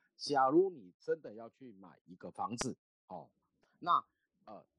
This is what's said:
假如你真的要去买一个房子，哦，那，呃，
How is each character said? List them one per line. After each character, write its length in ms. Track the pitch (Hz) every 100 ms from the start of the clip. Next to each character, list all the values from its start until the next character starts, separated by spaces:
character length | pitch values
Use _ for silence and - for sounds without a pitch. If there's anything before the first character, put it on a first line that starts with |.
| _ -
假 320 | - 139 131
如 200 | 160 190
你 220 | 180 180 -
真 220 | - 160
的 140 | 156
要 140 | 107 113
去 220 | - 131
买 280 | 98 92 - -
一 100 | 90
个 120 | 92
房 280 | - 98 120
子， 200 | 127 - _ _ -
哦， 240 | 90 - _ _ _ _ -
那， 260 | 165 151 - _ _ _ -
呃， 200 | 98 -